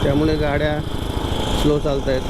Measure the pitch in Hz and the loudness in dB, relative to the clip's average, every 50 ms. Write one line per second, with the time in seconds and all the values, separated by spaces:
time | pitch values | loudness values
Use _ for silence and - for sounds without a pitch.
0 | - 151 139 147 151 156 156 151 151 147 139 143 147 151 151 151 151 - - - | 2 2 2 2 2 2 2 2 0 0 0 0 0 0 -2 -2 -4 -4 -4 -4
1 | - - - - - - - - - - - - - 147 147 147 147 151 139 139 | -4 -4 -4 -4 -4 -2 -2 -2 -2 0 0 2 2 2 2 2 2 0 -2 0
2 | 127 131 135 127 127 - | 0 0 -2 0 -2 -2